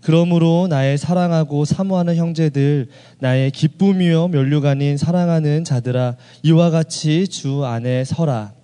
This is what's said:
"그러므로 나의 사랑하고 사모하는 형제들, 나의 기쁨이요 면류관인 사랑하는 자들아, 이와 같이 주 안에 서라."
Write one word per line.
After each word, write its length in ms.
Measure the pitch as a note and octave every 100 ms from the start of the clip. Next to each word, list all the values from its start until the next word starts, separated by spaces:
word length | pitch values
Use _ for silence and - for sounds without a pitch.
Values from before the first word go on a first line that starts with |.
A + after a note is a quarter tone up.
"그러므로 640 | - D#3+ F3 E3+ E3 E3 F#3
나의 300 | C#3+ C3+ C#3
사랑하고 640 | C#3+ F3+ F3 E3 D3 D3
사모하는 520 | D3 - F#3+ F#3 F3 E3+
형제들, 720 | E3+ D#3+ D#3+ C#3 C#3 D3 B2 - - _
나의 300 | C3 C3 C3+
기쁨이요 760 | C#3 - - G3 F#3 F3 D#3+ E3+
면류관인 720 | D#3+ C3+ D3+ C#3+ C#3 C#3+ C#3+
사랑하는 680 | D#3 F3 F3 E3 D3+ D3+
자들아, 520 | E3 B2+ A#2+ B2 B2 A#2+ - -
이와 260 | D3+ D#3+ E3+
같이 580 | E3 D#3+ - D#3 D#3 F#3+
주 380 | - C#3 C#3
안에 400 | C#3 A#2 A#2+ B2+
서라." 480 | C3 D#3 E3 A#2+ G#2 -